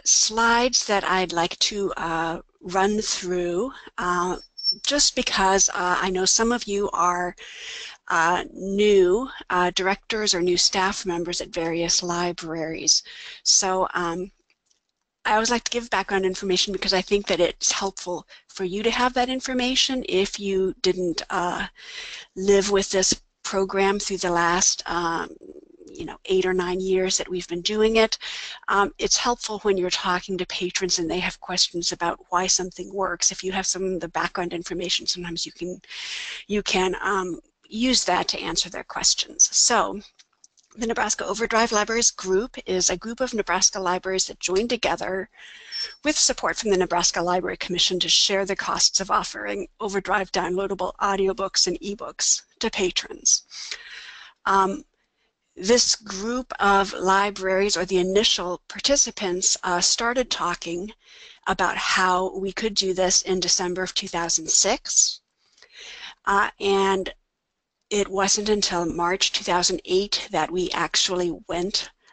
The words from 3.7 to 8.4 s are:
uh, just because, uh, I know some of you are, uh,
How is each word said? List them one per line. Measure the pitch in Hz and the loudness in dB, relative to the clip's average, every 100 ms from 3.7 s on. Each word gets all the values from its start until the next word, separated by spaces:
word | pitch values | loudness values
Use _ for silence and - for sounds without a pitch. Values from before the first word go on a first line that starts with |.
| - - - | -6 -14 -4
uh, | 180 175 180 175 - - - 196 | 0 0 0 -4 -10 -4 -2 0
just | - 285 - | 0 2 2
because, | 262 - - 190 190 - | 2 -2 2 4 4 2
uh, | - 180 175 | 0 0 0
I | 185 | 0
know | 185 | 0
some | 190 - 226 | 2 2 2
of | 240 | 0
you | 208 202 208 | -2 -2 -2
are, | - 175 180 180 - - - - - - - - | 2 2 2 -4 -6 -16 -16 -14 -14 -16 -18 -2
uh, | 170 165 175 | 2 4 2